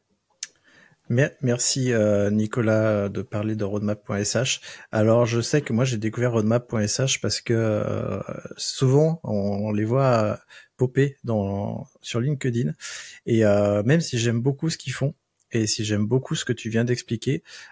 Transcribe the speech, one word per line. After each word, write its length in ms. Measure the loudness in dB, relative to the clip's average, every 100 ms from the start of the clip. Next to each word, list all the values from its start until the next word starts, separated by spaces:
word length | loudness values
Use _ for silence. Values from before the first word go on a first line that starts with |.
| _ _ _ -16 -16 _ _ -20 _ _ -4
Mer-, 220 | 0 0 0
merci, 520 | -2 0 0 0 0
euh, 360 | 2 4 2 2
Nicolas, 800 | 0 0 0 2 2 2 0 -2
de 140 | -6
parler 320 | -6 -4 -4 -4
de 80 |
roadmap 400 | -4 -2 -2 -4
point 160 | -4 -4
S 160 | 0 0
H. 260 | 0 -4 -8 -18 -4
Alors, 340 | 2 4 6 4
je 160 | 0
sais 200 | 0 0
que 120 | 0
moi, 100 | 0
j'ai 140 | 0 0
découvert 360 | -4 -2 0
roadmap 340 | 2 2 2 0
point 140 | -2
S 180 | 0 0
H 200 | 0 0
parce 220 | -2 -4
que, 120 | 0 0
euh, 640 | 2 0 -2 -4 -4 -6 -8 -10 -12 -10
souvent, 640 | -8 0 4 4 4 0
on, 80 | -4
on 380 | -2 -2 -2 -2
les 120 | -2
voit, 200 | 0 2
euh, 320 | 4 4 2 -2 -10 -20 -12 -2
popper 400 | 0 2 0 -2
dans, 600 | -2 -2 0 -2 -4 -8 -12 _
sur 180 | -6 -2
LinkedIn. 500 | -2 -2 -2 -2 -2 -4 -12 -14 -16 -10 0
Et, 180 | 4 6
euh, 380 | 4 4 2
même 180 | 4 2
si 160 | 2 -2
j'aime 240 | 0 0
beaucoup 280 | 0 -2 -4
ce 80 | -4
qu'ils 160 | -8
font, 200 | -4 -4 -6 _ _ _
et 160 | -2 0
si 160 | -2
j'aime 240 | 0 0 2
beaucoup 260 | 0 0
ce 100 | -4
que 100 | -4
tu 160 | -4 -2
viens 160 | 0 0
d'expliquer, 580 | -2 -4 -4 -2 -4 -6 -20 -20